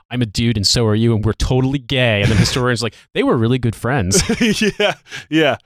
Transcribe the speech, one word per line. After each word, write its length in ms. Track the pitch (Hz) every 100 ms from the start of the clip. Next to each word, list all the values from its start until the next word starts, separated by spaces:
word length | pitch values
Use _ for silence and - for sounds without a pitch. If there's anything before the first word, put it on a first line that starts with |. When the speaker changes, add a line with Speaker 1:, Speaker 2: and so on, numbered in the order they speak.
| -
Speaker 1:
I'm 120 | 123
a 40 | 117
dude 300 | 107 117 110
and 100 | 95
so 200 | 127 113
are 80 | 107
you 180 | 117
and 100 | 110
we're 100 | 110
totally 460 | - - 127 131 143
gay." 420 | 117 131 123 104
And 100 | 101
then 60 | 110
historians 440 | 113 131 123 117
like, 140 | 113 - _
"They 100 | 175
were 140 | 269 151
really 220 | 113 127
good 160 | 117 -
friends." 480 | 117 139 90 170 - 233
Speaker 2:
<laughs> 220 | 226 - 208 -
Yeah, 160 | 202 - - - -
yeah. 280 | 156 147 113